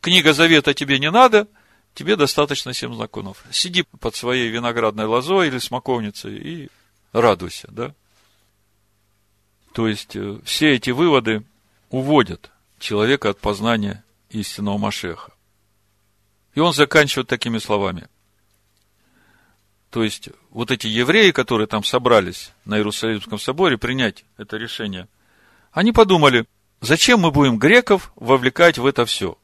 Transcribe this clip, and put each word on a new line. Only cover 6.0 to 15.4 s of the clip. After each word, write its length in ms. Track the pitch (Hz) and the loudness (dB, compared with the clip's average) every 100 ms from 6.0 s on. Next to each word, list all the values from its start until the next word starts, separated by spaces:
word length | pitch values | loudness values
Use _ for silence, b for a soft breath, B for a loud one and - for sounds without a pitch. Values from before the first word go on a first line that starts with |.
| 107 - 107 104 | -4 -10 -14 -14
и 340 | - 170 131 _ _ _ _ | -12 -14 -16 _ _ _ _
радуйся», 560 | 113 117 92 87 - - | 0 2 2 -4 -14 -18
да? 240 | 101 123 _ _ _ _ _ _ _ _ _ _ _ _ _ _ _ _ _ _ | -14 -14 _ _ _ _ _ _ _ _ _ _ _ _ _ _ _ _ _ _
То 120 | - 110 | -6 -6
есть, 300 | 104 - 104 | -6 -12 -12
э, 240 | 101 104 | -12 -12
все 300 | - - 156 | -8 -2 0
эти 160 | 131 123 | 0 -2
выводы 540 | 123 170 139 113 110 107 _ _ _ _ | -2 2 2 0 -4 -8 _ _ _ _
уводят 600 | 131 135 151 98 85 - _ _ _ | -8 0 2 2 -4 -18 _ _ _
человека 520 | - 104 110 139 107 | -6 -2 0 0 -2
от 80 | 98 | -4
познания 680 | 104 101 110 113 101 98 _ _ _ | -6 -4 -2 -2 -4 -10 _ _ _
истинного 480 | 110 101 - 104 101 | -10 -10 -8 -6 -4
Машеха. 560 | 104 - 90 80 - _ | -4 -6 -10 -12 -16 _